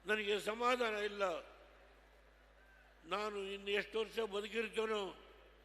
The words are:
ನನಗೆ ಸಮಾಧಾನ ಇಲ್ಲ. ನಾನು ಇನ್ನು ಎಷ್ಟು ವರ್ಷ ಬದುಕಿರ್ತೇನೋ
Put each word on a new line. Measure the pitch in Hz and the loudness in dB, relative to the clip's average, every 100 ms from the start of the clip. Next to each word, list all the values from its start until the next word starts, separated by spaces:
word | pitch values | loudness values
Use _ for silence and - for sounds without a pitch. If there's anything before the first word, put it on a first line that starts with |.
| 175 | 0
ನನಗೆ | 214 202 208 | 2 2 0
ಸಮಾಧಾನ | 208 226 240 247 233 | 0 2 4 4 2
ಇಲ್ಲ. | 208 208 202 202 151 - - - - - - - - - - - - - - - - | 2 0 2 0 0 -6 -18 -20 -20 -20 -20 -20 -20 -20 -20 -20 -20 -20 -20 -20 -14
ನಾನು | 160 196 214 202 | -4 -2 0 -2
ಇನ್ನು | 196 196 202 | -4 -4 0
ಎಷ್ಟು | 202 190 220 | 2 2 0
ವರ್ಷ | 214 226 | -2 -2
ಬದುಕಿರ್ತೇನೋ | 220 202 208 220 214 185 220 214 185 - - - - - | -2 -2 -2 -2 -2 0 0 0 -2 -6 -16 -20 -20 -20